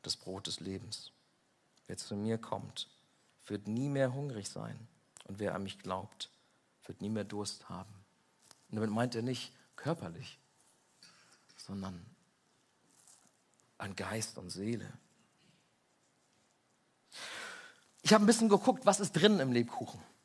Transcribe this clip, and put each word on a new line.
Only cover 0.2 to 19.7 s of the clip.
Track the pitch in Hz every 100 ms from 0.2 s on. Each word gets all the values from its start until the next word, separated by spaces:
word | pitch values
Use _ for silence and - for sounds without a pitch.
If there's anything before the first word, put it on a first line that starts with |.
| 92 95 -
des | -
Lebens. | 95 95 101 - - - _ _ _ _ _ _ -
Wer | -
zu | - 101
mir | 110 113
kommt, | - 104 - - - _ _ _ _ _ -
wird | 104 104
nie | 113 143
mehr | 139 131
hungrig | 135 143 110 98
sein. | - - - 113 _ _ -
Und | - 101
wer | 101
an | 95
mich | 95 -
glaubt, | 95 92 110 - - _ _ _ _ _ -
wird | -
nie | 101
mehr | 110
Durst | 101 104 101 - -
haben." | 90 101 98 - _ _ _ - - -
Und | 107
damit | 110
meint | 110 123
er | 113
nicht | 123 120 - - - -
körperlich, | 139 170 90 85 - - _ _ _ _ _ _ - - - - _ -
sondern | - 101 95 90 - - _ _ _ _ _ _ _ - - - - _ _ _ _ -
an | 98 95
Geist | 92 110 - -
und | 87
Seele. | 87 107 113 - - _ _ _ _ _ _ _ _ _ _ _ _ _ _ _ _ _ _ _ _ _ - - - - - - - _ -
Ich | -
habe | 214
ein | 208
bisschen | 226 226
geguckt, | 196 262 202 202
was | 190
ist | 190
drin | 160 202 196
im | 131
Lebkuchen. | 120 120